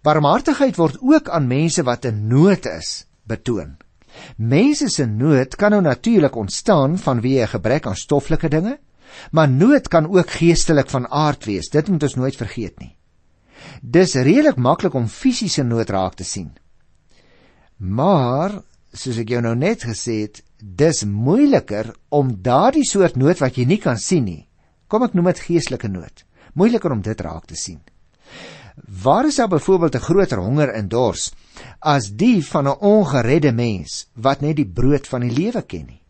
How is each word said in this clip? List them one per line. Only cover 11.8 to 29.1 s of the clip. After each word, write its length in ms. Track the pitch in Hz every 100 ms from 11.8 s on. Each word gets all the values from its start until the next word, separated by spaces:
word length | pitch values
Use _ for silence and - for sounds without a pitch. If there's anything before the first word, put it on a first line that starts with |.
| 160
moet 140 | 170
ons 120 | 143
nooit 220 | 127 131 -
vergeet 420 | 110 - 98 -
nie. 200 | - _ _ _ _ _ _ - - -
Dis 320 | 117 151 185
redelik 420 | 135 127 240 302 131
maklik 380 | 123 - 190
om 140 | 135 113
fisiese 540 | - 262 240 202 -
nood 280 | 123 117 107
raak 240 | 98 92 -
te 60 |
sien. 280 | 90 101 78 - _ _ _ _ _ _ _ _ _ _ _ _
Maar, 840 | 92 107 170 175 123 131 185 101 - _ _
soos 260 | - 131 117
ek 60 | 110
jou 140 | 120
nou 100 | 117
net 300 | 117 165 226 120
gesê 360 | 107 123 110 107
het, 160 | - _ _
dis 460 | 107 90 160 - 104
moeiliker 840 | 101 123 220 285 185 - 104 110 - _
om 240 | 147 131 101
daardie 440 | 110 127 220 302 262
soort 300 | 202 180 127
nood 220 | 139 180
wat 200 | 131 -
jy 100 | 123
nie 100 | 202
kan 160 | 165 113
sien 260 | - 175
nie, 240 | 107 78 _ _ _ _ _
kom 160 | 220 254
ek 80 |
noem 160 | 180 180
dit 140 | - -
geestelike 400 | 170 135 127 107
nood, 320 | 92 80 _ _ _ - 147
moeiliker 360 | 214 233 165
om 100 | 117
dit 160 | 98 110
raak 260 | 80 80 -
te 120 | 80
sien. 200 | - 82 _ _ _ _ _ - - - - - - 95
Waar 240 | 107